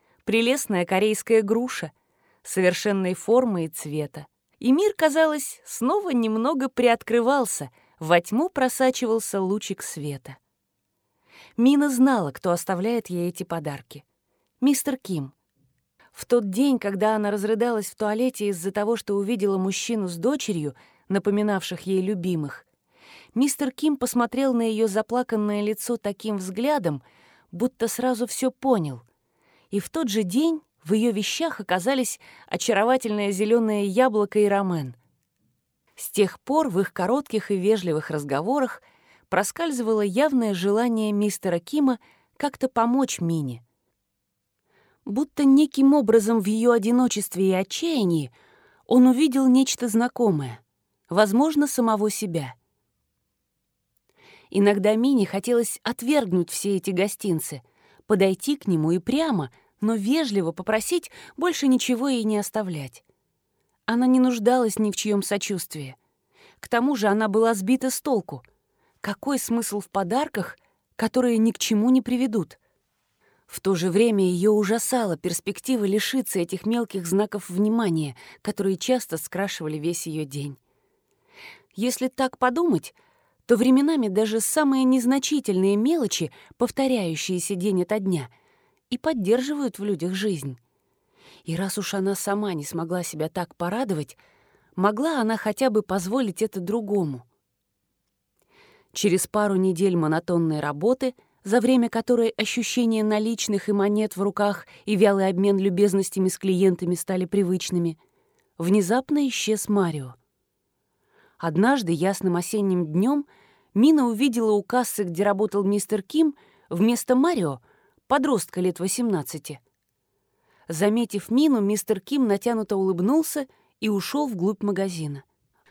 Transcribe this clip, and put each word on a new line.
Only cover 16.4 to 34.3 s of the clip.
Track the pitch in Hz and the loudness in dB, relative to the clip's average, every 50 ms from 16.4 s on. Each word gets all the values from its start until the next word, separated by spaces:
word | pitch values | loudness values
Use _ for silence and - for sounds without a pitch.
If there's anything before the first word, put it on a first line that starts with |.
| 214 196 | 2 2
день, | 185 214 277 285 262 233 | 0 0 2 2 2 0
когда | - 202 196 185 214 214 220 | 0 -2 -2 0 0 0 2
она | 214 208 202 | 0 0 -2
разрыдалась | 208 208 196 214 226 208 233 240 233 214 196 - | -2 -2 -2 -2 0 0 0 0 0 -2 -4 -6
в | - | -6
туалете | - 220 208 214 220 254 254 254 - 208 202 | -4 -4 -2 0 0 0 -2 -2 -2 -4 -4
из-за | 196 170 165 190 | -4 -4 -6 -6
того, | 185 214 208 214 233 | -4 -2 -2 -2 -2
что | 214 - - 202 | -2 -2 -2 -2
увидела | 202 196 196 240 196 202 202 196 190 | -2 -2 -2 -2 0 0 0 0 0
мужчину | 185 190 185 - - - 233 214 196 180 | 0 -2 -2 -4 -4 -4 -4 -4 -4 -4
с | 170 170 | -4 -2
дочерью, | 165 247 294 277 - - 196 165 151 143 - _ - _ _ _ _ - | -2 -2 -2 -2 -2 -4 -4 -4 -4 -6 -8 _ -16 _ _ _ _ -4
напоминавших | 190 196 - 208 202 208 208 214 202 190 - - 185 170 | -2 -2 0 0 0 2 2 0 0 -2 -4 -6 -10 -8
ей | - 185 190 190 | -4 -2 -2 0
любимых, | 185 190 214 180 170 185 175 160 147 139 - - - _ _ _ _ _ _ _ _ - - - - _ - | 0 -2 -4 -4 -2 -2 -2 -2 -4 -6 -8 -12 -20 _ _ _ _ _ _ _ _ -20 -20 -20 -20 _ -2
мистер | 220 269 285 - - 294 262 | 0 0 0 0 -2 -4 -6
Ким | - - 294 311 294 269 | -4 -2 0 0 0 0
посмотрел | 247 247 - 247 240 226 - 269 269 269 254 | -2 -2 0 0 0 0 0 0 0 2 2
на | 233 | 2
её | 233 226 220 214 226 220 | 0 0 0 0 0 0
заплаканное | 190 220 214 - 233 247 247 - 226 214 208 208 208 208 | 0 0 -2 -2 -2 -4 -2 -2 -2 -2 0 0 -2 -2
лицо | 208 208 214 - - - 240 226 | -2 -2 -4 -4 -4 -6 -6 -4
таким | - 208 196 - - 220 208 196 | -4 -6 -8 -6 -6 -6 -4 -4
взглядом, | 185 185 185 214 240 285 302 285 180 165 147 131 - _ _ _ _ _ _ _ _ _ | -6 -6 -6 -4 -2 0 0 0 0 -2 -4 -4 -8 _ _ _ _ _ _ _ _ _
будто | - 175 233 254 - - 233 226 | -6 -4 -4 -4 -2 -2 -4 -4
сразу | - - 247 254 254 214 247 233 | -2 -2 -2 -2 0 -2 -2 -6
всё | - - 262 254 | -4 -2 -2 -4
понял. | - _ - 269 247 202 160 147 131 120 - _ _ _ _ _ _ _ _ _ _ _ _ _ | -2 _ 0 2 2 2 0 -2 -6 -10 -14 _ _ _ _ _ _ _ _ _ _ _ _ _
И | - 202 | -6 -6
в | - - | -4 -4
тот | - 330 320 220 | -4 -4 -4 -2
же | 196 220 208 | 0 -2 -2
день | 175 180 262 311 339 330 311 - _ _ _ - | 0 0 0 2 2 0 -2 -6 _ _ _ -4
в | 156 208 | -2 0
её | 214 233 240 | 2 2 2
вещах | 208 202 202 - - - 330 320 - - | 0 0 -2 -4 -4 -4 -4 -4 -4 -6
оказались | 196 - 180 185 175 247 277 262 247 - - - - - - - - - | -4 -2 -2 -2 0 0 0 0 0 -2 -6 -10 -14 -20 -20 -20 -12 -8
очаровательное | - 185 - - 220 190 214 240 262 262 - 220 208 208 202 202 | -8 -4 -2 0 2 2 4 4 2 2 0 -2 -2 -2 -2 -2
зелёное | 196 185 214 214 233 240 226 214 214 208 202 | -2 0 2 2 2 2 2 2 0 0 0
яблоко | 202 185 233 254 262 208 214 208 202 | 0 2 2 2 4 4 2 0 0